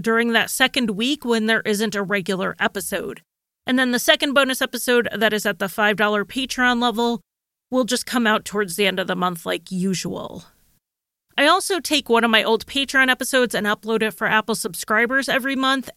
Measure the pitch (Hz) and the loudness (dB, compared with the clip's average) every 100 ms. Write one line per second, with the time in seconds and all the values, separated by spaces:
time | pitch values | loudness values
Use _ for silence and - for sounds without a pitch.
0 | 226 226 233 226 - - 254 269 226 196 | 0 2 2 2 0 0 0 2 -2 -2
1 | 247 294 240 226 220 226 - 202 220 202 | -2 -2 0 0 2 0 0 0 -2 -2
2 | 190 202 175 185 190 - 214 196 175 190 | -2 -2 -2 -2 -2 -2 -2 -2 -6 -6
3 | - - _ _ _ _ - 254 254 240 | -6 -12 _ _ _ _ -2 0 2 0
4 | - 302 294 277 262 254 262 240 - 240 | 2 2 4 2 2 0 -4 -4 0 2
5 | - 208 220 208 220 175 196 - 208 208 | 2 0 0 0 -2 -4 -4 0 0 2
6 | 208 208 196 254 262 - 247 240 240 214 | 2 0 -2 -6 -6 0 2 2 0 0
7 | 240 240 _ _ _ _ - 254 208 247 | -2 -2 _ _ _ _ -4 0 0 -2
8 | - 247 220 214 - 202 196 175 196 185 | -2 0 2 2 0 -4 -2 0 0 0
9 | 185 185 180 170 180 180 - 185 190 175 | -2 -2 -2 -4 -6 -6 -6 -4 -2 -2
10 | 190 180 - 170 - _ _ _ _ _ | -4 -8 -10 -14 -20 _ _ _ _ _
11 | _ _ _ - 294 381 - 349 - 294 | _ _ _ 0 4 4 2 -4 0 -2
12 | - 233 233 220 - 220 - 277 269 269 | 2 2 4 2 2 0 -2 -4 0 2
13 | 262 254 262 262 247 - 208 214 220 220 | 2 2 0 0 2 0 -2 -2 -2 0
14 | 220 - 214 214 214 214 214 165 - 214 | 0 -2 0 0 0 -4 -4 -6 0 2
15 | 233 269 262 262 262 262 262 269 - | 2 0 0 0 0 0 0 0 -4